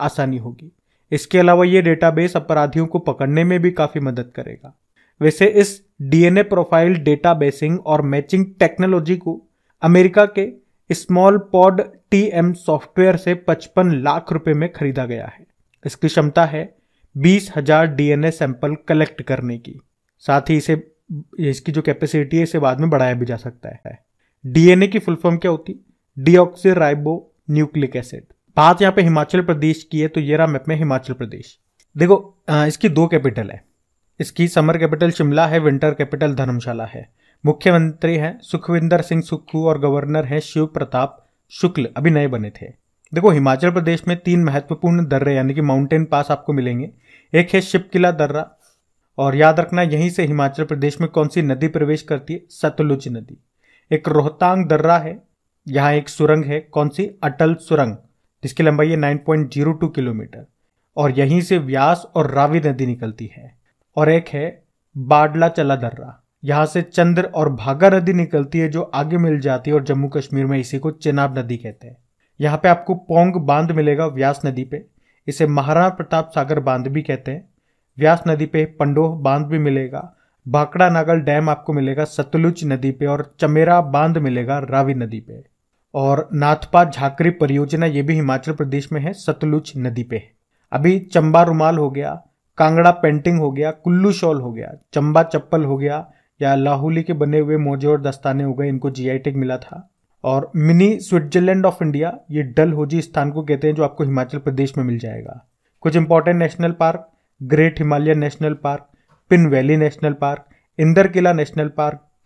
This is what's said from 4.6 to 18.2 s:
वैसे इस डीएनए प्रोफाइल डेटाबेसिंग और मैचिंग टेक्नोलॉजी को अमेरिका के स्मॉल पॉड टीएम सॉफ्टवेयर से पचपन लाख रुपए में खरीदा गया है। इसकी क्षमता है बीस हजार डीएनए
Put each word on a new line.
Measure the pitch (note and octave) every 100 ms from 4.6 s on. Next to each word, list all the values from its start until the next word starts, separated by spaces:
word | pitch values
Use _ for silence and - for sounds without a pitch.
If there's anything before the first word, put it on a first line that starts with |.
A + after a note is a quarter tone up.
| C3+ _ _ _ _ -
वैसे | D3+ D3+ G3+
इस | G#3 G3 - _ -
डीएनए | C#3 E3 F3 F#3+
प्रोफाइल | G3+ F#3 E3 E3 F3
डेटाबेसिंग | F3 D3 D3 F3 D#3+ C#3+ - D3+ F3+
और | D#3 D3+
मैचिंग | C#3+ C#3+ C#3+ F#3+ F#3+ -
टेक्नोलॉजी | E3 - F#3 F3+ D#3 F3+
को | E3+ - - _ _ _
अमेरिका | E3 F3+ F#3 G#3 G#3
के | G3+ G#3+ - _ _ -
स्मॉल | E3+ - F3+ G3 G3+
पॉड | G3 F3+ F#3+ F#3 - - _
टीएम | G3 G3+ E3+ F3
सॉफ्टवेयर | E3+ - D3+ - F3+ F#3 F3
से | F3
पचपन | F3 - D#3+ - F#3 F3+
लाख | C#3 C#3+ D#3 -
रुपए | D#3+ D#3+
में | D3 E3+
खरीदा | - C#3 C3 B2
गया | A#2 A#2
है। | - _ _ _ _ -
इसकी | - D#3
क्षमता | E3 D3+ E3+
है | D#3+ D#3 F3+ _ _ _ _ C#3
बीस | E3 G3 G3 D#3
हजार | C#3+ D#3 D#3+
डीएनए | C#3 D3 D3